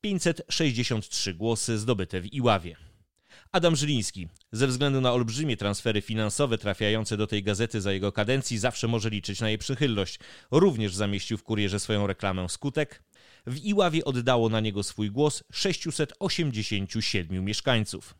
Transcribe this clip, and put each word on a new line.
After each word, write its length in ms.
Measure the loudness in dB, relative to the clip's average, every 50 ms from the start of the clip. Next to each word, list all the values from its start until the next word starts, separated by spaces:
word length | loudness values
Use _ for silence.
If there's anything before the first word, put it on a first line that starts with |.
Pięćset 420 | -2 -2 -2 2 2 0 0 0 -4 _
sześćdziesiąt 600 | -2 2 2 2 4 2 0 0 0 -2 -2 -4
trzy 260 | -4 -4 -2 -2 -4
głosy 440 | -2 0 0 0 0 0 -2 -2 -2
zdobyte 420 | 2 0 0 0 0 -4 -4 -6
w 120 | -6 -6 -6
Iławie. 440 | 0 4 4 4 4 2 -4 -14 -16 -20 -20 _ _ _ _ _ _ _ _ -20 -20 -20 -2 0
Adam 240 | 2 4 4 4
Żyliński. 520 | 4 2 2 2 0 0 -2 -6 -8 -12 -12 -14 -20 _ _ -2
Ze 140 | 0 2
względu 340 | 2 2 2 2 2 2 4
na 120 | 4 4 4
olbrzymie 440 | 4 2 0 -2 -2 -2 -2 -2
transfery 440 | 0 0 -2 -2 0 0 0 0 0
finansowe 580 | -2 -2 -2 -2 -2 -2 0 0 0 2 0 -2
trafiające 580 | 0 -2 -2 0 0 2 2 0 0 -2 0
do 100 | -2 -2
tej 160 | 0 0 -2 0
gazety 380 | 0 0 0 0 -2 -2 -2
za 120 | 0 0 0
jego 200 | 0 0 -2 0
kadencji 460 | 0 0 2 2 0 0 -2 -4 0
zawsze 300 | -2 -2 -2 0 -2 0
może 220 | 0 0 0 -2
liczyć 300 | -4 -4 -4 -6 -6 -2
na 80 | -2 -2
jej 100 | -2 -2
przychylność. 600 | -2 -4 -2 0 0 0 2 0 -2 -2 -4 -14 -16 -20 -20 -20 -12 _
Również 440 | 4 6 6 6 4 2 -2 -2 0
zamieścił 440 | 0 -2 0 0 -4 -4 -4 -6 -6
w 40 | -2
Kurierze 380 | -2 0 0 2 2 0 -2
swoją 260 | -2 0 0 0 2
reklamę. 420 | 0 -2 -2 -2 -2 -2 -2 -4 -4
Skutek? 540 | -6 -4 -6 -4 -2 -2 -2 -2 -4 -20 _ _ _ _ -20 -20 -20 -18 _
W 180 | -8 -8 -6 -2
Iławie 400 | 0 2 4 4 4 2 0 -2
oddało 440 | 0 -2 0 2 4 4 4 4 4
na 120 | 2 2
niego 220 | 0 0 -2 -2 -4
swój 280 | -4 -2 -2 -4 -2
głos 340 | 2 2 2 2 2 -2 -10 _ -6
sześciuset 600 | -2 -2 0 -2 -2 -4 -6 -2 -2 -4 -4 -4 _
osiemdziesięciu 840 | -4 -2 0 0 0 0 0 -2 -2 -2 -2 -2 -2 -2 -4 -2 -2
siedmiu 400 | 0 0 -2 -2 -2 -4 -4 -2
mieszkańców. 720 | -2 -4 -2 0 2 2 2 2 -2 -6 -12 -12 -14 -20 _